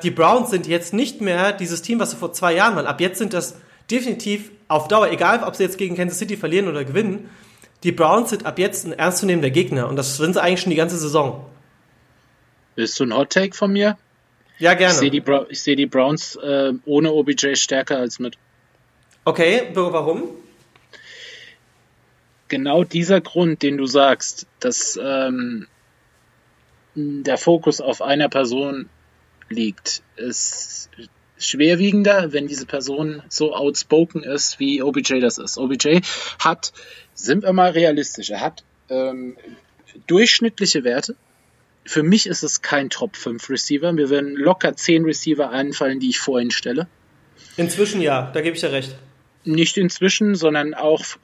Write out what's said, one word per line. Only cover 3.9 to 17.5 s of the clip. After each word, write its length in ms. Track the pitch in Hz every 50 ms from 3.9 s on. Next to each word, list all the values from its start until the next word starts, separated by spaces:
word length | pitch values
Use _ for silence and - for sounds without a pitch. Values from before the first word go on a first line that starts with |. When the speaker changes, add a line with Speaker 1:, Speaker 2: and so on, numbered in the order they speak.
| 226 254 240 254 190 - - 208 208 208 - - - - _ -
Speaker 1:
auf 200 | 156 151 151 -
Dauer, 220 | 202 220 208 165
egal 340 | 170 160 170 180 220 233 220
ob 120 | - -
sie 80 | - 190
jetzt 160 | 180 185 -
gegen 160 | 196 180 175
Kansas 240 | 175 180 175 180 -
City 180 | 214 190 208 -
verlieren 300 | - 156 160 190 202 180
oder 180 | 151 147 139
gewinnen, 460 | 131 135 190 220 202 185 208 - - - - - - _ _ - _ _ _
die 100 | - 175
Browns 380 | 170 170 165 156 185 226 233 -
sind 160 | 214 - -
ab 140 | 156 - 175
jetzt 260 | 180 196 - - -
ein 80 | 170 156
ernstzunehmender 560 | - 156 180 180 - 202 190 180 170 143 131
Gegner 380 | 131 170 180 - 147 131 120 117
und 80 | 135
das 220 | 139 131 135 - -
sind 160 | 151 165 180
sie 80 | 190
eigentlich 200 | 165 175 208 -
schon 80 | - 185
die 60 | 160
ganze 240 | 156 160 170 180 170
Saison. 460 | 156 151 143 160 143 127 110 - - - - - _ _ _ _ _ _ _ _ _ _ _ _ _ _ _ _ _ _ _ _ _ _ _
Speaker 2:
Willst 240 | - 113 107 - -
du 60 | 135
einen 100 | 123 110
Hot 160 | 127 139 -
Take 240 | - 185 190 196 -
von 160 | - 208 196
mir? 260 | 196 202 202 208 208 - _ _ _ _ _ _ _ _ _ _ _ -
Speaker 1:
Ja, 160 | 160 170 180
gerne. 200 | 165 185 180 175
Speaker 2:
Ich 60 | 147
sehe 120 | 139 139
die 80 | 139 143
Bra-, 280 | - 135 139 135 131 -
ich 120 | - -
sehe 140 | - 147 139
die 100 | 135 139
Browns, 520 | 143 - 131 127 139 156 156 - - - -
äh, 340 | - 143 139 139 139 135 127 127 -
ohne 260 | 147 143 147 156 160
O 120 | 156 156 139
B 100 | 143 139
J 240 | 123 - 139